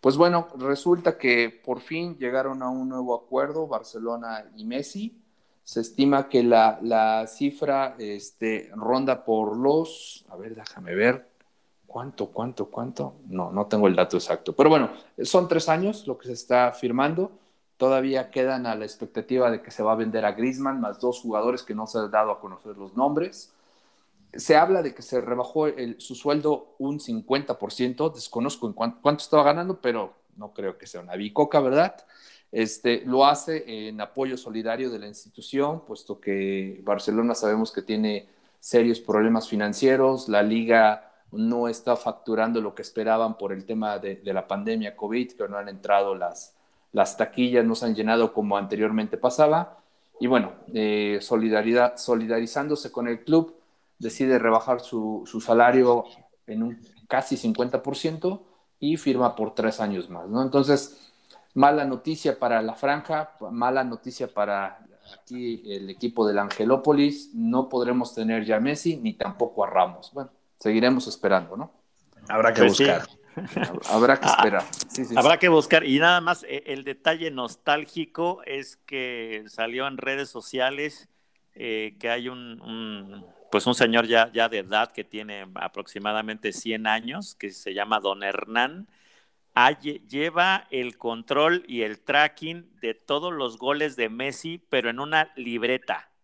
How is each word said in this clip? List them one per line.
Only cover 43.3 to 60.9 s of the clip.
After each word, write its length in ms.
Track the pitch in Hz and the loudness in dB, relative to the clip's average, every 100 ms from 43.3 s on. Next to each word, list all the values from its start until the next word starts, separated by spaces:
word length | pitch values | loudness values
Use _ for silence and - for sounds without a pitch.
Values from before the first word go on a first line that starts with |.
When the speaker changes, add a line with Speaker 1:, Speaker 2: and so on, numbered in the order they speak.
| 110 | -2
Speaker 1:
por 160 | 98 | -6
el 120 | 95 | -8
tema 340 | 98 110 107 101 | -6 -4 -2 -4
de, 180 | 98 98 | -6 -8
de 160 | 101 | -4
la 140 | 95 - | -4 -4
pandemia 500 | 98 104 113 104 - | -6 -2 -4 -4 -8
covid, 360 | 104 117 123 | -4 -4 -4
que 160 | - 101 | -6 -8
no 100 | 101 | -8
han 100 | 101 | -10
entrado 460 | 95 - 101 101 | -12 2 2 2
las, 400 | 95 87 - - _ _ _ _ | -2 -6 -8 -20 _ _ _ _
las 240 | 104 92 - | 0 0 0
taquillas, 480 | 110 - 123 123 | -4 0 2 4
no 100 | 113 | 4
se 120 | 113 120 | 0 -2
han 80 | 107 | -2
llenado 360 | 110 113 113 | 2 2 2
como 240 | - 104 101 | 0 0 -2
anteriormente 600 | 98 104 107 110 107 - | -2 -2 0 0 -2 -2
pasaba. 600 | 127 123 151 156 175 - _ _ _ - | -2 4 4 4 -2 -12 _ _ _ -4
Y 80 | 123 | 2
bueno, 240 | 127 101 - - | 2 2 -8 -10
eh, 460 | 117 107 107 104 101 | -4 0 0 0 -2
solidaridad, 760 | - 117 113 107 110 120 123 123 | 0 0 2 2 2 4 2 0
solidarizándose 960 | - 117 113 113 117 - 147 147 - | -2 -2 0 -2 -2 -6 -4 -4 -6
con 160 | - 120 | -8 -6
el 160 | 117 | -6
club, 320 | - 160 165 - _ _ _ _ | 2 2 2 -8 _ _ _ _
decide 400 | 113 - 131 127 | -10 -2 2 4
rebajar 420 | 113 113 123 123 | 6 2 2 -2
su, 440 | - 117 110 107 - | -2 -6 -4 -6 -8
su 140 | 113 | -10
salario 640 | 113 117 120 127 123 120 - - _ _ - | 2 6 8 8 6 4 0 -14 _ _ -10
en 160 | 110 | -6
un 180 | 117 117 - _ - | -6 -6 -18 _ -2
casi 280 | 127 135 131 | -2 0 -2
cincuenta 460 | 117 110 123 135 | -2 0 -2 -2
por 140 | - 135 | -4 -4
ciento 480 | 170 156 180 190 - _ _ _ | -4 -4 -4 -6 -12 _ _ _
y 180 | 143 160 | -2 -2
firma 380 | - 127 123 | 0 2 2
por 220 | 120 107 - | 0 -6 -2
tres 240 | 110 107 | -2 -2
años 280 | 107 98 87 | -4 -4 -8
más, 200 | 87 87 | -12 -6
¿no? 120 | 113 | -2
Entonces, 680 | 131 139 139 139 - | 2 2 4 2 0